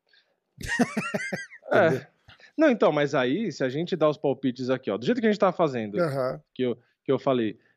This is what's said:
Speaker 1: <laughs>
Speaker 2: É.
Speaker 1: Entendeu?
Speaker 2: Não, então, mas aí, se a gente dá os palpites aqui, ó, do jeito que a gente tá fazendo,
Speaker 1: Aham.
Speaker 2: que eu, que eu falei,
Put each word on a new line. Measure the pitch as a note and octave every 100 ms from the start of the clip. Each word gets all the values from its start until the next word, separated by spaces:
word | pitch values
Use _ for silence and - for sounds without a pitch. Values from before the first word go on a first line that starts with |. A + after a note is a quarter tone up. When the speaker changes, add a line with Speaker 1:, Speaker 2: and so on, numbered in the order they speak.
| _ _ _ _ _ -
Speaker 1:
<laughs> | - A#5 - - C6+ - - - - - -
Speaker 2:
É. | A3+ E3
Speaker 1:
Entendeu? | C3 - _ _ - - -
Speaker 2:
Não, | D#4
então, | A#3 G3+
mas | D3+ D3
aí, | C#3+ B2+ D#3+ A3+
se | -
a | F3
gente | D3+ E3+ F3+
dá | D#3
os | C#3+
palpites | D3 C3 C3+ A#2+ B2
aqui, | B2+ -
ó, | G2
do | B2+
jeito | B3
que | A3
a |
gente | G#3
tá | G3
fazendo, | E3+ E3 B2 G#2+ G2+
Speaker 1:
Aham. | E3+ C3+ B2+ D3+ - -
Speaker 2:
que |
eu, | B2 A2+ _ _
que | -
eu | C3
falei, | - C3 A2 - _